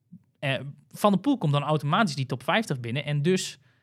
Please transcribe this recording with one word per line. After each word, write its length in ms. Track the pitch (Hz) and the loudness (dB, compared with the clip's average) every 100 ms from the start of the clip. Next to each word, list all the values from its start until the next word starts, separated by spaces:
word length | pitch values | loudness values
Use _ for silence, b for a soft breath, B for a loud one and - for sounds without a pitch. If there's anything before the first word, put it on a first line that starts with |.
| _ - _ - | _ -20 _ -8
Eh, 200 | 139 120 139 - _ | -4 -4 -6 -14 _
Van 200 | - 208 | 0 2
der 80 | 190 | 4
Poel 160 | 277 262 | 2 2
komt 140 | 151 | 2
dan 120 | 143 | 0
automatisch 520 | 143 156 143 185 208 139 | 2 0 2 2 2 0
die 100 | 127 | -4
top 180 | 131 | -4
vijftig 360 | - 196 226 131 | 0 0 0 -4
binnen. 260 | 117 135 143 | -4 -4 -2
En 160 | 147 | 0
dus, 380 | 151 185 - - _ _ | 2 2 -2 -10 _ _